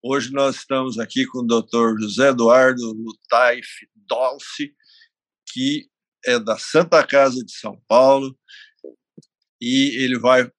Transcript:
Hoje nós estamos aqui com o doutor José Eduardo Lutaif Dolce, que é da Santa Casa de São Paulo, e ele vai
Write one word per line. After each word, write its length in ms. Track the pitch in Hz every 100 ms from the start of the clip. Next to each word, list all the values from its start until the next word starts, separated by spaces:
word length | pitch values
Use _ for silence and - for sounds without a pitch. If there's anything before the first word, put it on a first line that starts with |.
Hoje 280 | 123 139 123
nós 260 | 139 139 127
estamos 420 | - 135 131 113
aqui 260 | 110 131 127
com 140 | 127
o 80 | 120
doutor 520 | 117 110 117 117 110
José 300 | 107 101 139
Eduardo 640 | 127 117 123 127 123 117
Lutaif 720 | 110 113 107 _ 117 123 123 110 - _ 110
Dolce, 800 | 101 117 127 139 - - 143 _ _ _ _ _ _ _ -
que 360 | 123 131 147 - _ _ _
é 140 | - 120
da 180 | 110 107
Santa 440 | - 156 147 160
Casa 400 | 135 139 139 127
de 80 | 117
São 300 | - 110 98 _
Paulo, 500 | 117 131 135 135 131 _ - - _ 69 _ _ - _ _ _ _
e 440 | 117 131 139 120
ele 160 | 131 123
vai 280 | 120 127 120